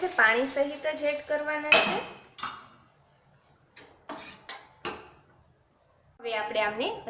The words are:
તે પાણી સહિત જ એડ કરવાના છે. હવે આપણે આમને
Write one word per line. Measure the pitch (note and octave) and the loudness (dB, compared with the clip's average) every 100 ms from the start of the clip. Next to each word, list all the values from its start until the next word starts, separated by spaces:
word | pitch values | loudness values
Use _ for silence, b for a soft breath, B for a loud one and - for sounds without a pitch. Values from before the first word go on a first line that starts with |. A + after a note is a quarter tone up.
તે | F4+ F4+ | 0 6
પાણી | A3 A3+ C4+ | 6 6 2
સહિત | C#4 C#4+ D4 D#4 D4+ | 2 0 0 -4 -2
જ | D4 | 0
એડ | D4 - | -2 -2
કરવાના | D4 D4 D4+ D4+ D#4+ | -2 0 -2 4 4
છે. | D#4+ G4+ B4 - - - - - - - - _ _ _ _ _ _ _ _ - - - - - - - - - - - - - - - _ _ _ _ _ _ _ _ _ - | 4 0 -6 -12 -20 -12 -10 -10 -18 -20 -20 _ _ _ _ _ _ _ _ -20 -20 -20 -14 -14 -14 -18 -16 -16 -18 -10 -8 -8 -12 -20 _ _ _ _ _ _ _ _ _ -12
હવે | A#3 A3 | -4 -4
આપણે | G#3+ G#3+ G#3 | -2 0 0
આમને | G#3+ D#4 A4+ - | 0 -4 -4 -10